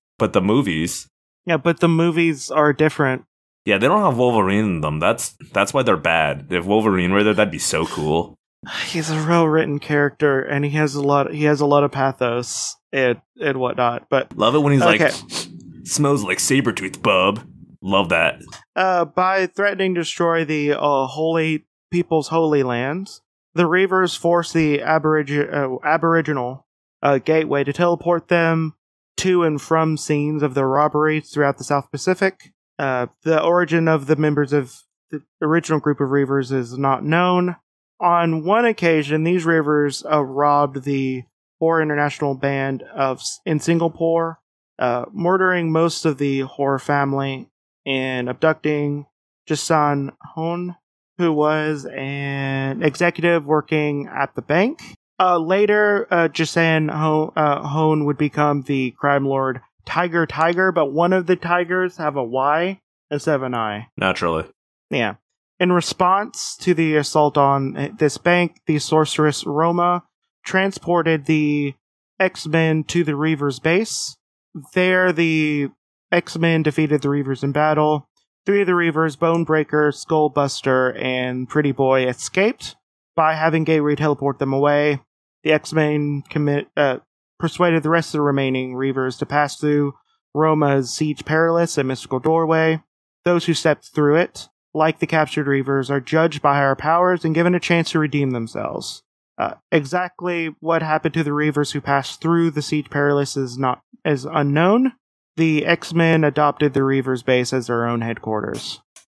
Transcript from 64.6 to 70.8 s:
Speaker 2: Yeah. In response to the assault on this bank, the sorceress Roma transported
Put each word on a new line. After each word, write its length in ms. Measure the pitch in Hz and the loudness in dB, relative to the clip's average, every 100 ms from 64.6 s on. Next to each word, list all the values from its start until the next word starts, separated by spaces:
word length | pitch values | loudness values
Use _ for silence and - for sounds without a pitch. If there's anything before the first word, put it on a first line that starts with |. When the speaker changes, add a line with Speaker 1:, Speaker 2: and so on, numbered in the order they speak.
| _ _ - | _ _ -8
Speaker 2:
Yeah. 240 | 143 110 104 _ _ _ - | -4 -4 -6 _ _ _ -2
In 140 | 180 | 0
response 800 | 180 - - 180 196 220 - - - | 2 0 0 2 0 -2 -10 -12 -4
to 180 | 185 | -2
the 220 | 165 160 151 | 0 2 0
assault 420 | 139 156 147 147 | 2 2 2 4
on 580 | 139 139 135 143 139 - | 2 2 -2 -6 -8 -2
this 200 | 147 - | -2 0
bank, 380 | 165 175 175 - - | 0 2 0 -4 -4
the 120 | 151 | -4
sorceress 680 | - 156 156 - 151 143 - | 0 0 2 0 0 -2 -4
Roma 560 | 147 170 175 175 175 - _ _ _ | -2 0 0 0 -2 -6 _ _ _
transported 800 | - 190 196 - | -4 -2 -2 -4